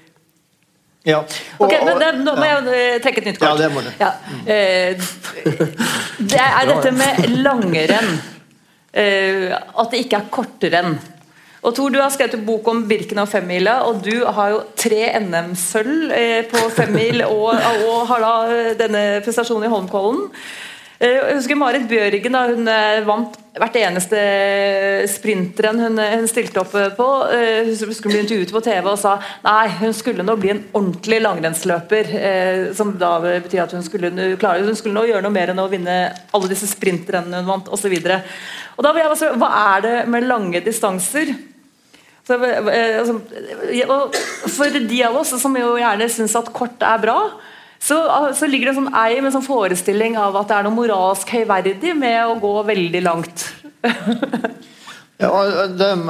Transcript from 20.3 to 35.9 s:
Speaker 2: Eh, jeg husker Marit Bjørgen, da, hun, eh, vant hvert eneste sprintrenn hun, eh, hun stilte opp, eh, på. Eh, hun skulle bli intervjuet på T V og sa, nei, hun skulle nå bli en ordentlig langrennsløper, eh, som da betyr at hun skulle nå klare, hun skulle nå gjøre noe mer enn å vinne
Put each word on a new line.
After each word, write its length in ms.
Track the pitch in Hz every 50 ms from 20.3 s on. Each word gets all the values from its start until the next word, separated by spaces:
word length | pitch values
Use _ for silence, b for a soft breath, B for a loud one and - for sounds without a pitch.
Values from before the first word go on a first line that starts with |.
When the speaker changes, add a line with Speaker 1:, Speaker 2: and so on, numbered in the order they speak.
| B B B B B B B B B B B B B B
Speaker 2:
Eh, 160 | 233 247 254
jeg 200 | 269 - - 294 277
husker 180 | 240 269 294
Marit 320 | 285 285 247 240 277 240 214
Bjørgen, 460 | 233 220 208 202 202 202 185 240 254
da, 80 | 254 247 240
hun, 140 | 240 233 233 220
eh, 300 | 220 220 214 214 214 220 214 208
vant 300 | 208 226 233 - - - - _ -
hvert 200 | - 220 220 226 240
eneste 380 | 208 180 175 185 180 - 214 208 202 202 196 196 196 202 196 202 196 202 196 196 196 196 196 196 196 202
sprintrenn 680 | - - - 214 208 185 180 180 - - 214 214 220 233
hun, 160 | 233 226 220 214
eh, 200 | 214 208 220 226
hun 60 | 226 220
stilte 320 | 226 247 202 180 - 196
opp, 140 | 185 185 -
eh, 140 | 202 202 196
på. 140 | 196 - 247 262 277 269 - -
Eh, 380 | 233 240 233 226 220 220 233 226
hun 240 | 220 214 220 202 226
skulle 160 | - - 208
bli 80 | 208 208
intervjuet 320 | 208 208 226 196 180 180
på 80 | 208 226
T 120 | 226 240 208 180 175
V 60 | 196
og 60 | 208 202
sa, 140 | 214 196 202 202 202 B B B -
nei, 160 | 202 214 220 226 208 170 175
hun 160 | 214 226 214
skulle 300 | 220 - 254 214 180 180
nå 100 | 208 226
bli 160 | 214 190 196
en 80 | 208 208 208 - -
ordentlig 460 | 214 202 180 165 - - 214 220 220 220
langrennsløper, 840 | 208 185 170 160 160 165 - - 185 175 170 170 - 214 220 208 160 180 -
eh, 400 | - 196 190 185 185 185 185 185 185 - 196
som 160 | 208 214 208 202 175
da 140 | 180 175 170 165 170
betyr 380 | 175 175 180 175 175 202 180 170
at 80 | 170
hun 100 | 180 175 170
skulle 260 | - - 185 175 175
nå 160 | 180 185 190 190 185 185
klare, 200 | 214 196 170 180 202 208
hun 80 | 220
skulle 160 | 214 - 220 196 214
nå 80 | 226 233
gjøre 160 | 220 190 190
noe 100 | 208 208
mer 200 | 196 175 170 185
enn 80 | 185 190
å 60 | 190
vinne 240 | 196 185 175 175